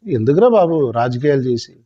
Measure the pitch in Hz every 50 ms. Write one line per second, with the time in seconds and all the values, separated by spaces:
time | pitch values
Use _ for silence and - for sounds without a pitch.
0 | _ 214 160 117 110 117 143 170 226 247 233 214 180 165 165 160 143 123 110 117
1 | 120 127 123 123 131 151 143 139 123 127 123 117 - - - _ _